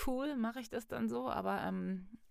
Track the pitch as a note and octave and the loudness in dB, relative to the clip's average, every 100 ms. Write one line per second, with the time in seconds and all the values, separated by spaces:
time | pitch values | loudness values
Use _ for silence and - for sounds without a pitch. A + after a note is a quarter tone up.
0 | - B3+ C#4+ C#4+ A3+ A#3+ A#3 - A3+ A#3+ | 0 2 2 2 0 0 -4 -6 -4 0
1 | A3+ A#3 B3+ - F#3+ G3+ - F#3+ F#3 F#3 | 0 0 0 0 2 2 0 0 -2 -2
2 | F#3+ A3+ - | -6 -14 -18